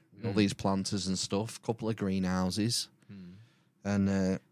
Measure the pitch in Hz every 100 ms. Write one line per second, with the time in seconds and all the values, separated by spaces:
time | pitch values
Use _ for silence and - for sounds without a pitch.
0 | _ - 110 98 101 - 101 98 95 104
1 | 92 92 - 98 113 - - 113 110 107
2 | 101 95 92 92 92 92 107 120 - _
3 | - 101 90 95 113 _ _ _ 101 101
4 | 98 98 95 95 _